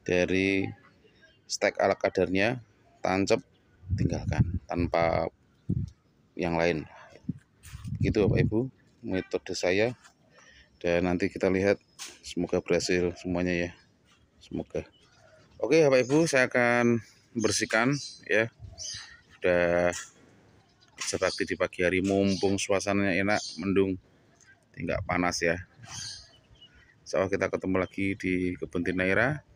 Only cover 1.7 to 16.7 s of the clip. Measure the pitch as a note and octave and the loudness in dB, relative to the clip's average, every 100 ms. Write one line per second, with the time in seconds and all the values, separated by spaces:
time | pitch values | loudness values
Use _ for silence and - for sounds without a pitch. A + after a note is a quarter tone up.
1.7 | - G2 F#2 G2 - F2 F#2 G#2 B2+ - | 2 0 2 0 2 0 2 0 -2 -10
2.7 | _ _ _ F#2 F#2+ G2 A2 - _ _ | _ _ _ -2 0 2 0 -2 _ _
3.7 | _ - - - D2+ - D2+ - - - | _ -6 -2 0 -2 -4 0 0 -2 -6
4.7 | E2 E2+ E2 E2 E2 E2 _ _ _ - | -4 -2 0 2 0 -2 _ _ _ -6
5.7 | - - _ _ _ _ - F2 E2 E2+ | -4 -4 _ _ _ _ -6 -2 0 0
6.7 | D#2+ C#2 - - - - - _ _ - | 0 -6 -16 -20 -18 -12 -12 _ _ -20
7.7 | - - - - G#2+ F#2+ - - G#2+ C3 | -16 -10 -2 0 2 2 2 2 0 -4
8.7 | _ _ _ A2+ F#2+ - F#2 - F2+ F2+ | _ _ _ -6 -4 -2 -6 -6 -4 0
9.7 | F#2+ A2+ B2+ - _ _ _ - - _ | 2 0 -2 -18 _ _ _ -20 -20 _
10.7 | _ F2 F2 F2+ F2+ F#2+ - G2 F#2 G2 | _ 0 2 2 0 -2 0 0 2 2
11.7 | G2+ _ - - - - - F2 F#2 - | 0 _ -18 -18 -16 -12 -6 -2 -2 0
12.7 | F2 - F2+ F2 E2+ F2+ F2 F2+ F2 F2 | -2 2 0 0 -4 -4 -2 0 -2 -4
13.7 | - _ _ _ _ _ _ - E2 D#2+ | -8 _ _ _ _ _ _ -10 -10 -6
14.7 | - - _ _ _ _ - - - A2+ | -8 -10 _ _ _ _ -20 -20 -8 2
15.7 | D#3 D3 C3 A#2+ D3 E3 C3+ B2 B2+ A#2+ | 4 6 4 4 2 4 2 2 2 2